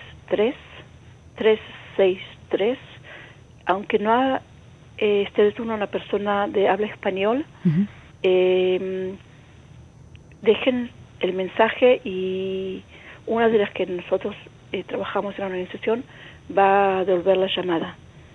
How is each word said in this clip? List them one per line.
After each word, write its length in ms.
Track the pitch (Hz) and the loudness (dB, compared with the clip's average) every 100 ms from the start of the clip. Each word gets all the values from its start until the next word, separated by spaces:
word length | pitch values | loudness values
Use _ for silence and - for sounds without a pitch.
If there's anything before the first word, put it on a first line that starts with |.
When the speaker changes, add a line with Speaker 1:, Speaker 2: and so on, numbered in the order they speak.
| - - - | -18 -20 -6
Speaker 1:
tres, 260 | 185 220 - - - - - - - - - | -2 -2 -4 -14 -20 -20 -20 -20 -20 -14 0
tres 240 | 214 214 - - - - | 2 2 -2 -20 -6 2
seis 220 | 190 190 - - - | 2 2 -6 -18 -6
tres. 300 | 175 208 269 - - - - - - - - - | -2 0 -2 -8 -20 -20 -20 -20 -20 -20 -6 -2
Aunque 320 | 190 208 208 | -2 0 0
no 140 | 208 | 2
ha-, 280 | 240 269 262 - - - - - - | 2 2 -2 -6 -20 -20 -20 -20 -2
eh, 240 | 208 202 202 | 0 2 0
esté 160 | - | 2
de 100 | 208 | 2
turno 220 | 208 226 | 2 -4
una 120 | 214 202 | -4 -4
persona 640 | 190 - 202 202 202 208 | -6 -4 -4 0 -2 0
de 200 | 208 196 | 0 2
habla 180 | 190 214 | 2 -2
español, 580 | - 208 190 202 254 320 - | -4 -4 -2 0 0 -4 -4
Speaker 2:
Ujú. 220 | 180 156 202 - - - | 0 2 0 -6 -20 -2
Speaker 1:
em, 920 | 190 185 185 185 185 185 190 185 185 196 - - - - - - - - - - - - | 2 4 4 2 2 0 -2 -6 -8 -10 -18 -20 -20 -20 -20 -20 -20 -20 -20 -20 -20 -2
dejen 480 | - 208 269 247 240 - - - | 0 2 0 -2 -4 -12 -20 -6
el 120 | 180 | -4
mensaje 680 | 185 185 - 220 - 247 254 | -4 -2 0 0 4 4 4
y 800 | 226 185 185 185 190 190 190 190 - - - - - | 0 -6 -4 -4 -4 -6 -8 -10 -14 -20 -20 -12 -4
una 220 | 226 233 | 2 4
de 100 | 220 | 4
las 120 | 202 | 2
que 140 | - 185 | -2 -4
nosotros, 480 | 180 - 185 208 208 - - - | -6 -2 -2 -2 -10 -16 -20 -10
eh, 100 | 190 | -8
trabajamos 500 | - 190 190 202 196 | -6 -6 -4 -4 -4
en 60 | 190 | -6
la 60 | 196 | -6
organización 580 | 185 185 233 - 233 - - - - - 185 | -6 -8 -6 -4 -4 -6 -18 -20 -18 -4 2
va 420 | 196 196 196 190 | 4 6 4 2
a 40 | |
devolver 320 | 185 180 175 185 | 2 2 2 2
la 100 | 185 | 2
llamada. 420 | - 180 165 180 - - - - | -2 -2 -2 -4 -10 -20 -20 -20